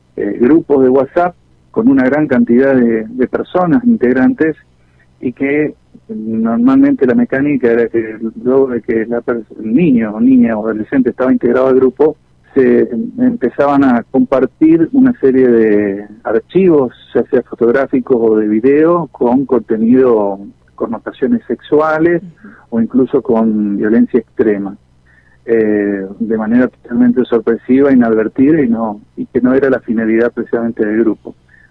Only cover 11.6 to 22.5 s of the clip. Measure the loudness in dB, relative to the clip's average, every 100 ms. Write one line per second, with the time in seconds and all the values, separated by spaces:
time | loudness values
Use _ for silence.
11.6 | 2 2 2 2 0 0 _ _ _ 0
12.6 | 2 2 0 -4 -8 -2 -2 0 -6 -2
13.6 | 0 2 2 0 -2 -2 0 0 -2 0
14.6 | 2 4 2 2 2 2 0 2 4 4
15.6 | 2 2 0 -6 -10 -14 -4 -4 -2 0
16.6 | 2 2 0 -6 -6 -4 -2 -4 -4 -2
17.6 | 0 0 -2 -4 -2 0 2 0 0 0
18.6 | 2 2 2 0 -4 -4 -2 0 0 -4
19.6 | -2 -2 2 2 4 2 0 -6 -14 _
20.6 | _ -12 -10 -8 -12 -6 -2 -2 -4 -10
21.6 | -2 0 0 0 0 -2 -6 -20 -20